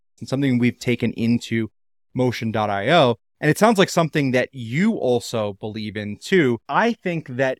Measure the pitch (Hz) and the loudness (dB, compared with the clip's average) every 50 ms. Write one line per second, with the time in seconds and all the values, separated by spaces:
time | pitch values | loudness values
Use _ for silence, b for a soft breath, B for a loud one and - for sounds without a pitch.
0 | _ _ _ _ 113 - 131 135 143 135 123 120 123 120 113 - - 127 120 - | _ _ _ _ -8 -6 -2 0 2 2 2 4 2 2 2 0 -2 -2 0 0
1 | 120 113 - - 113 113 120 117 - - 113 113 110 - - _ _ _ _ _ | 0 -2 -2 0 0 2 2 0 0 -2 -4 -4 -4 -4 -10 _ _ _ _ _
2 | _ _ - 131 127 127 120 - 123 113 107 110 107 101 101 98 101 131 170 170 | _ _ -2 0 0 0 0 -2 -4 -4 -2 -2 -2 0 -2 -2 0 2 4 4
3 | 139 120 113 - _ _ _ _ 147 151 151 - 202 233 226 196 175 - - 175 | 4 4 2 -2 _ _ _ _ 0 0 2 4 4 4 4 4 2 2 2 0
4 | 165 143 - 156 143 131 123 127 - - - 131 117 113 123 160 202 226 208 - | 0 0 0 -2 0 2 0 0 0 -2 -6 -10 -10 -6 -2 0 0 0 0 0
5 | - 127 123 120 - - - 113 104 104 98 - 120 110 107 110 107 107 95 107 | 0 0 0 0 -2 -4 -4 -4 -4 -6 -6 -8 -12 -10 -8 -8 -8 -8 -8 -8
6 | 104 104 104 - - - 196 180 147 123 117 - - - 143 175 214 233 233 - | -8 -8 -10 -10 -2 2 2 4 4 4 2 -2 -4 -2 0 0 0 0 -2 -4
7 | - 180 170 160 - - 123 120 135 131 131 | -6 -6 -6 -6 -8 -8 -4 -2 -2 -2 -2